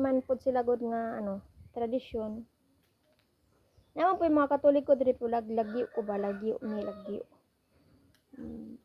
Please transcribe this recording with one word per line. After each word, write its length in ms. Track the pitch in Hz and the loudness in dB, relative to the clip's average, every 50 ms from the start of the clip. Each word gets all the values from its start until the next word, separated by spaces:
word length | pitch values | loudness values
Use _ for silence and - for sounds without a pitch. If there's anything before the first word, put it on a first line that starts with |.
man 260 | 269 269 262 262 254 | 2 2 2 0 0
pud 160 | - 262 247 | 0 -4 -2
sila 240 | - 277 254 254 240 | 0 0 0 2 2
gud 160 | 240 247 233 | 0 0 0
nga, 400 | 240 233 233 226 226 226 233 226 | 0 -2 -2 -4 -4 -4 -6 -6
ano, 160 | 214 202 196 202 - - _ - - - | -4 -4 -6 -6 -10 -14 _ -20 -20 -12
tradisyon. 720 | - 240 233 226 240 254 - - - 226 214 214 214 226 226 - _ _ _ _ _ _ _ _ _ _ _ _ _ _ _ _ _ _ _ _ _ _ _ _ _ _ _ _ | -6 -4 -2 -2 -2 -4 -4 -4 -6 -6 -4 -6 -6 -10 -12 -14 _ _ _ _ _ _ _ _ _ _ _ _ _ _ _ _ _ _ _ _ _ _ _ _ _ _ _ _
Naman 240 | - - 320 370 392 | -2 2 2 2 4
po 80 | - 339 | 4 4
yung 140 | 320 302 302 | 4 4 4
mga 120 | 285 277 294 | 4 4 2
Katoliko, 400 | 277 285 294 285 285 277 - 277 | 4 6 6 6 6 6 4 4
diri 160 | 247 262 254 | 4 4 4
po, 160 | 247 - 240 233 | 2 2 0 -2
lag-, 240 | 233 233 226 214 | -2 -2 -2 -2
lagyo 320 | 226 226 220 208 214 247 240 - | 0 -2 0 0 -2 -4 -4 -4
ko 80 | - 233 | -4 -4
ba, 160 | 214 208 202 | -4 -2 -2
lagyo, 400 | 202 202 202 202 196 214 220 - - - | -2 -2 -2 -4 -4 -4 -4 -4 -4 -4
ni 160 | 214 214 208 | -6 -4 -4
lagyo. 420 | 202 208 196 196 190 202 202 - - - _ _ _ _ _ _ _ _ _ _ _ _ _ _ _ _ _ _ _ _ | -6 -6 -8 -10 -10 -8 -8 -8 -10 -12 _ _ _ _ _ _ _ _ _ _ _ _ _ _ _ _ _ _ _ _
Hmm. 480 | - - - - 76 76 - - - - _ | -18 -14 -14 -12 -12 -12 -14 -14 -16 -20 _